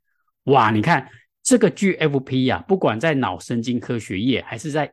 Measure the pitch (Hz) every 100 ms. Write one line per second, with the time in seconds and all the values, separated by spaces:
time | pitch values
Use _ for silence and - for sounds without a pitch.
0 | _ _ _ _ - 135 110 110 127 156
1 | - - _ _ - 247 196 - 196 160
2 | 156 143 131 131 127 90 - 190 147 110
3 | 160 139 110 87 - 120 117 120 120 120
4 | - 95 123 107 - 113 156 147 143